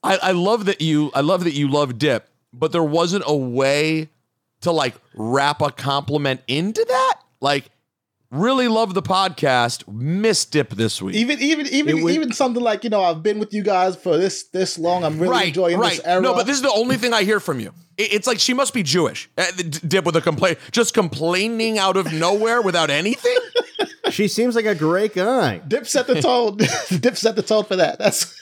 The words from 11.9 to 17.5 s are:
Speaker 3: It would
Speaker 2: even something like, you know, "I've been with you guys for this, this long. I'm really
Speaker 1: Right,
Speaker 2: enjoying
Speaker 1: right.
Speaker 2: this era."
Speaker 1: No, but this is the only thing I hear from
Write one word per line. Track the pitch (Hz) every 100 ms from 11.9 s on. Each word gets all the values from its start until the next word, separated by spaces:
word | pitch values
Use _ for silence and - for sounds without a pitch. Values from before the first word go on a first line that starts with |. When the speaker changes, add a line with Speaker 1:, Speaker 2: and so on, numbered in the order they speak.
| 311
Speaker 3:
It |
would | 233
Speaker 2:
even | 320 285
something | - 254 240
like, | 240 202 233
you |
know, | 208
"I've | 180 160
been | 185 208
with | 208
you | 208
guys | 196 185 185 185
for | 185 156
this, | 190 -
this | - 185 185 -
long. | 165 180
I'm | 160 156
really | 180
Speaker 1:
Right, | 190 190
Speaker 2:
enjoying | 151 175 175
Speaker 1:
right. | 226 175
Speaker 2:
this | 170
era." | 180
Speaker 1:
No, | 247
but | 240 226
this | 277
is |
the | 262
only | 214 247 262
thing | 240
I | 226
hear | 196 214
from | -